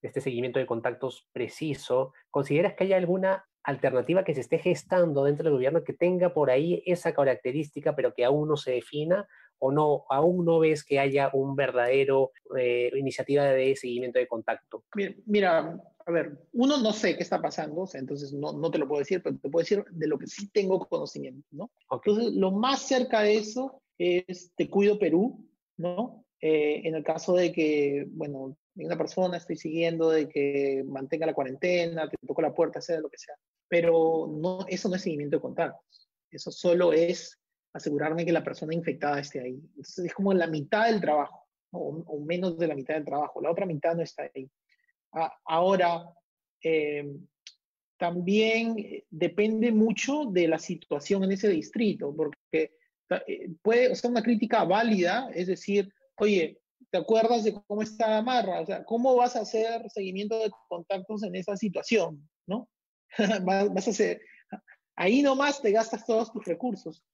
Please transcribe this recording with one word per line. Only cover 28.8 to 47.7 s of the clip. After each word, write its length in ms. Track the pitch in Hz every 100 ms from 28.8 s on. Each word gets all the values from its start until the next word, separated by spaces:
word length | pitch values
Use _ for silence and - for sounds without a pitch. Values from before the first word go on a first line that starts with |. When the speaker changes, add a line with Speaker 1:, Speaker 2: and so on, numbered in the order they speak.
Speaker 2:
una 140 | 156 170
persona, 400 | 160 - 185 175
estoy 180 | - 160
siguiendo, 540 | 160 160 170 165 165
de 180 | 160 147
que 560 | - 143 139 139 135 135
mantenga 380 | 135 135 160
la 80 | 160
cuarentena, 760 | 151 135 135 180 180 170 165 151
te 80 | 165 -
toco 160 | 143
la 100 | 156
puerta, 300 | 151 160 156
sea 180 | 147 165
lo 80 | 151
que 80 | -
sea. 180 | - 147 _ _ _
Pero 640 | 175 170 165 160 160 156
no, 360 | 151 170 185 185
eso 220 | 185 208
no 60 | 185
es 60 |
seguimiento 340 | 190 151 147 151
de 40 |
contactos. 720 | 131 131 160 - _ _ _ _ _
Eso 200 | - -
solo 420 | - 180 175 180
es 480 | 160 - - - - _ _ _
asegurarme 540 | - - 143 151 165 170
que 60 |
la 120 | 165
persona 300 | 156 - 151
infectada 460 | 165 165 - 147 143
esté 200 | 143 143
ahí. 140 | 127
Entonces, 500 | 131 160 - - -
es 100 | 175
como 200 | - 196
la 120 | 190 165
mitad 400 | 156 139 208 226
del 140 | 214
trabajo, 480 | 156 151 143 - _ _ _
¿no? 60 | 180
O, 260 | 147 156
o 160 | 170 151
menos 380 | 147 175 185 165
de 80 | 170
la 80 |
mitad 200 | 143 131
del 120 | 156 147
trabajo. 340 | 143 147 -
La 100 | 147
otra 140 | 170
mitad 300 | 190 156 165
no 80 | 170
está 280 | 160 - 143
ahí. 160 | 139 135 _ _ _ _ _ _
A-, 200 | 156 165 - -
ahora, 640 | 160 185 190 175 170 170 _ _ _ _ _
eh, 440 | 165 160 151 147 147 139 - _ - _ _